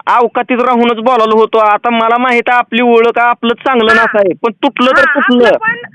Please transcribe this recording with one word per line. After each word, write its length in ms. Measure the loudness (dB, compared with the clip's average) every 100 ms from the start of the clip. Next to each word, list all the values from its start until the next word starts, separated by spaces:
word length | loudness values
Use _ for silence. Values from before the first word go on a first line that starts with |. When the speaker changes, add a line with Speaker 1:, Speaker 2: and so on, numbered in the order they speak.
| -2
Speaker 1:
अवकातीत 520 | 0 0 -2 -4 -2
राहूनच 380 | 0 0 0 0
बोलालो 380 | 0 0 2 2
होतो. 180 | 0 2
आता 320 | 2 0 -2
मला 280 | -2 0 0
माहित 260 | 0 -2 0
आहे 100 | 0
आपली 240 | 0 -2
ओळख, 380 | 2 2 2 0
आपलं 340 | 0 0 -4
चांगलं 380 | -4 -2 0 -2
Speaker 2:
हा. 40 | -2
Speaker 1:
नातं 220 | -2 0
आहे, 160 | -2
पण 180 | -2 -6
तुटलं 400 | -4 -4 -2 0
तर 120 | 2 0
Speaker 2:
हा, 120 | 0
Speaker 1:
तुटलं. 280 | 0 2 2
Speaker 2:
आपलं 100 | 0
पण, 200 | -2 -6 -10